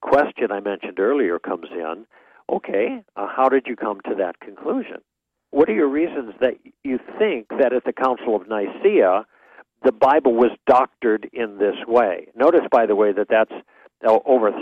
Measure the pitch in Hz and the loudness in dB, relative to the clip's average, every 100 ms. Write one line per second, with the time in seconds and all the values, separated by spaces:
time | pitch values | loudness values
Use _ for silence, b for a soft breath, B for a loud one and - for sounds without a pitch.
0 | - 135 147 - 113 101 101 95 - 90 | 0 0 0 -2 -6 -4 -6 -6 -8 -2
1 | 101 143 98 85 - 90 80 85 80 85 | 0 0 0 -2 -6 -10 -10 -10 -8 -10
2 | 113 b b b b 196 - 196 - 254 | -14 b b b b -6 -4 -4 -4 -6
3 | - - 101 - 131 135 127 117 110 98 | -14 -12 -8 0 2 2 -2 -8 -8 -8
4 | - 101 90 - - 101 151 254 101 92 | -8 -6 -6 -8 -18 -12 -6 -6 -6 -14
5 | _ _ _ _ _ 139 160 214 143 143 | _ _ _ _ _ 0 0 2 0 0
6 | 165 147 117 - 127 - - _ 139 127 | -4 -6 -10 -2 -2 -2 -14 _ -8 -8
7 | - - 214 135 107 117 127 123 131 - | -6 -4 -2 -2 -6 0 0 0 -4 -4
8 | 131 123 120 104 104 110 98 - 196 196 | -2 -2 -2 -4 -2 -6 -6 0 2 4
9 | 95 95 - b b b b _ 135 - | 4 2 -2 b b b b _ 0 2
10 | 135 151 135 117 120 - - 127 131 - | 4 4 4 4 2 0 2 4 2 -2
11 | 117 107 - 127 113 101 101 127 - 120 | -2 -2 -4 -8 -8 -2 -2 -2 0 2
12 | 107 85 - - 143 165 - 127 110 101 | 2 -2 -8 0 2 4 4 2 2 2
13 | 104 98 101 110 110 101 - b b _ | 2 0 2 2 0 -4 -18 b b _
14 | 117 113 - 127 107 - | 2 2 4 2 2 -2